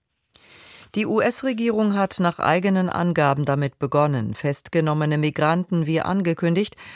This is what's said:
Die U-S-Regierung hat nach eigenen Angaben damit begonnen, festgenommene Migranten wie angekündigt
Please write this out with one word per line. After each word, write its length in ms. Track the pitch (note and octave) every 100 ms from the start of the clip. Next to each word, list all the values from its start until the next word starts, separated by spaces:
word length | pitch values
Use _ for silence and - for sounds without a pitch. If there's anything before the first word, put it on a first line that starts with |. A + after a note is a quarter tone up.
| _ _ _ - - - - - -
Die 100 | G#3
U-S-Regierung 880 | G#3+ G#3+ A#3 A#3+ C4+ A3+ A#3 G#3+ G#3+
hat 260 | G3+ F#3+ -
nach 180 | F3 -
eigenen 500 | B2 E3+ G3 F#3+ F3+
Angaben 560 | - F3 E3 C#3+ C#3
damit 340 | C#3+ C#3+ C#3 -
begonnen, 540 | C#3+ D3 D3 C3+ A2
festgenommene 840 | A2 C#3+ C#3+ - E3+ D#3 D3+ D3+ D3+
Migranten 680 | D3+ D3 D3+ E3+ F3 F3
wie 160 | D3+ D#3+
angekündigt 720 | - F#3+ F3 D#3+ E3+ E3+ G#3 - -